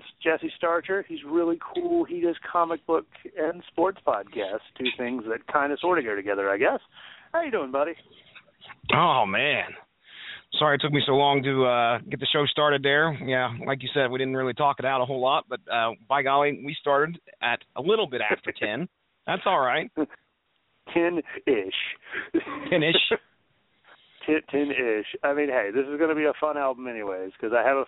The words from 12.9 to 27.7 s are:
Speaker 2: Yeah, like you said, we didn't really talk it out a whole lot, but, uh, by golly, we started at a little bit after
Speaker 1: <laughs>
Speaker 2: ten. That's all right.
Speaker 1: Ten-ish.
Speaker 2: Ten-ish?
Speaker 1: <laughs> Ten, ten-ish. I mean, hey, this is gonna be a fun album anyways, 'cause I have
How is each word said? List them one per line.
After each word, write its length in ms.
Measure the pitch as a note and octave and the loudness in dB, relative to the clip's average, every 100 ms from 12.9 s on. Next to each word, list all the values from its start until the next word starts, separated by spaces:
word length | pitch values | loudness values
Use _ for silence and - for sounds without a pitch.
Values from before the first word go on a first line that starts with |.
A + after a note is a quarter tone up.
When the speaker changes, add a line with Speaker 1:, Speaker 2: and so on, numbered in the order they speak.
| D3 D#3+ C3+ B2+ | 4 2 0 -2
Speaker 2:
Yeah, 320 | C3 B2 A#2 - | 0 0 -4 -4
like 160 | C3+ | -4
you 80 | B2+ D3 | -2 0
said, 160 | B2+ | 0
we 80 | B2+ | 0
didn't 160 | C3 C3 | -2 -2
really 180 | C3 | -2
talk 220 | A#2+ D3 C3+ | 0 0 0
it 80 | B2+ | 0
out 160 | C3+ | 0
a 40 | B2+ | 0
whole 140 | C3 | 0
lot, 260 | B2+ D3+ - | 0 0 -2
but, 120 | A#2+ - | -10 -4
uh, 260 | A#2 A2+ G#2+ - | 0 0 -2 -2
by 140 | C#3 | 0
golly, 400 | C3+ C#3+ D3 B2+ | 4 4 2 0
we 120 | C#3 D#3 | -8 -4
started 400 | C#3+ C#3 D#3 E3+ - - | 2 2 2 -4 -18 -6
at 160 | A#2+ A#2 _ A#2+ | -4 -4 _ -6
a 60 | |
little 240 | D#3 A3 E3+ | 0 0 0
bit 160 | B2 | -2
after 300 | G#2+ B2+ F3+ | -2 -2 -4
Speaker 1:
<laughs> 80 | - | -6
Speaker 2:
ten. 280 | A#2+ A2+ F3+ _ _ _ - | -4 -4 -6 _ _ _ -6
That's 160 | E3 - | -2 0
all 120 | E3+ | 2
right. 300 | B2+ D3 F3 - D3 - _ _ _ _ _ _ - | 2 0 -2 -4 -6 -6 _ _ _ _ _ _ -4
Speaker 1:
Ten-ish. 800 | E3+ E3+ E3+ - - - A#2 F#2+ - - - - - - E4+ - - - | 0 2 0 -6 -4 0 0 0 -6 -8 -10 -12 -12 -4 -4 -2 -8 0
Speaker 2:
Ten-ish? 260 | F3 D#3+ E3+ - | 2 4 2 2
Speaker 1:
<laughs> 100 | A#3 - _ _ _ _ _ _ - _ _ - | -2 -4 _ _ _ _ _ _ -20 _ _ 0
Ten, 120 | D#3 - | 0 0
ten-ish. 560 | C#3 D3 C3 A#2+ G#2+ - - | -2 0 0 0 0 -2 -4
I 100 | C#3+ | -2
mean, 160 | C#3+ D3 | 0 0
hey, 200 | B2+ G2+ | 0 0
this 100 | A#2+ C#3 | 0 -2
is 120 | D3 | 0
gonna 140 | D#3+ | 0
be 120 | D3+ D3+ | 2 0
a 80 | - | 0
fun 160 | D3+ D3 | -2 0
album 320 | C3+ B2+ B2+ | -2 -2 -8
anyways, 440 | A#2 G2+ F#2+ F#2+ - | -8 -8 -8 -10 -8
'cause 120 | A2+ A#2+ | 0 2
I 60 | |
have 100 | A#2+ | 4